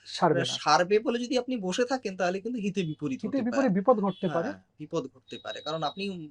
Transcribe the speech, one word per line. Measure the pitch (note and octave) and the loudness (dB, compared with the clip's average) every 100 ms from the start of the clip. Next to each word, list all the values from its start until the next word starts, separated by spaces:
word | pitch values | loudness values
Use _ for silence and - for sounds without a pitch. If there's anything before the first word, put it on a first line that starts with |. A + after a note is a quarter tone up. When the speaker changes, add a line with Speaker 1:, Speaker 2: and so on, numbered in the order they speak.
| - | -12
Speaker 1:
সারবে | - E3+ E3 | 2 4 6
না। | |
Speaker 2:
সারবে | D3 - - D#3 F3+ G#3 | 4 -2 4 6 6 2
বলে | B3 A#3+ | 2 -2
যদি | A#3+ B3 | 0 -2
আপনি | B3+ B3+ | 0 -4
বসে | F#3 F#3 | -4 -2
থাকেন, | B3 C4+ G#3+ F#3 | 0 -2 -4 -2
তাহলে | F3+ F#3+ | -2 -2
কিন্তু | A3+ B3 | -6 -4
হিতে | G3 G3+ | -4 -2
বিপরীত | D#3+ D3 D3 C3 | -4 -4 -6 -4
Speaker 1:
হিতে | G#3+ C#4 | -4 -2
Speaker 2:
হতে | A#3 | 0
পারে। | |
Speaker 1:
বিপরীত | B3+ C4 | 0 2
বিপদ | F#3 G3 G#3+ | 2 4 4
ঘটতে | G3 F#3+ F#3 | 2 -2 -2
Speaker 2:
হ্যাঁ, | D3+ | -2
Speaker 1:
পারে। | E3 F#2+ _ - | -4 -8 _ -18
Speaker 2:
বিপদ | D3+ E3 | -6 -6
ঘটতে | - B2+ - A#2 | -6 -14 -18 -14
পারে, | G#2+ - | -12 -10
কারণ | D3+ D#3+ | -6 -4
আপনি | D3 F#3+ G3 F3+ D3+ | -4 -4 -8 -8 -12